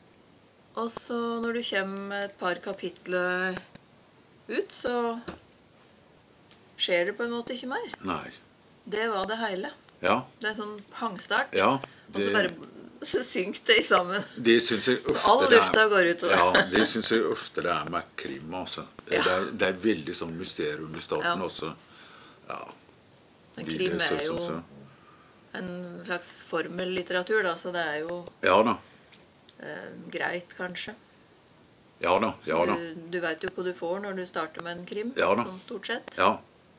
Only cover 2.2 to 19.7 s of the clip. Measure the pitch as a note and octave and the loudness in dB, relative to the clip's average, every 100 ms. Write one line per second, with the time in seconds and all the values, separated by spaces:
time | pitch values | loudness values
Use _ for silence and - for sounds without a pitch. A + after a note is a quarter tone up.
2.2 | G3+ - F#3 F3 G#3 F#3+ F3+ - - F3+ | -8 -4 -2 -2 -4 -8 -8 -10 -4 0
3.2 | F3+ F3+ F#3 F#3 - - - - - - | 0 0 -2 -4 -10 -20 -20 -20 -20 -20
4.2 | - - - B3 G4+ - B3 A#3+ A#3 A#3 | -20 -18 -6 -4 -4 -4 -2 0 0 -2
5.2 | - - - - - - - - _ - | -8 -14 -18 -20 -20 -20 -20 -20 _ -20
6.2 | _ - - - - - - F3 F3 G#3 | _ -20 -20 -20 -16 -4 2 2 2 -2
7.2 | A#3+ A#3 A#3 B3 B3+ G4 A4+ - F#2+ E2 | -4 -4 -6 -8 -6 -6 -6 -8 -4 -4
8.2 | - - - _ _ - - G#3+ A3+ G3+ | -6 -16 -20 _ _ -20 -8 -4 -2 -2
9.2 | G3 A3 A3 F#3+ B3+ - - - F2+ A#2 | -2 -4 -4 -4 -8 -12 -20 -2 0 0
10.2 | C3 - G#3+ G#3+ G#3 G#3 - - A3+ F#3 | -2 -8 -6 -6 -8 -10 -16 -8 -6 -6
11.2 | - A3 C4+ F#2+ A2 C3+ - - - G2+ | -2 -2 0 4 4 4 -2 -16 -8 -2
12.2 | G2+ G#3 F3+ - - - - - - F4 | 0 2 0 -4 -16 -18 -20 -12 -4 -2
13.2 | B3+ B3 F3+ - - A3 - F#3+ F3 G3 | -2 -2 -4 -2 2 4 6 4 4 -2
14.2 | - - A#2 A#2+ A#2+ A2 B2+ B2 - - | -4 2 6 6 6 2 2 2 2 4
15.2 | G3+ G#3+ - A#3 F#3+ A3 A3 G3+ E3+ E3+ | 6 8 10 8 8 6 6 6 4 4
16.2 | F3 F3+ F3 - F#2+ G2+ G#2+ A2+ - A2+ | 4 6 8 6 4 4 2 2 2 2
17.2 | E2+ A2+ - - E2+ E2+ D#2 E2+ - - | 2 -2 -6 -4 0 0 -2 -4 -6 -10
18.2 | D2 C#2 D#2 F#2 F2 - - - - - | -10 -10 -8 -8 -6 -8 -10 -14 -2 2
19.2 | - C3 G2 G2+ F#2+ | 4 2 0 0 0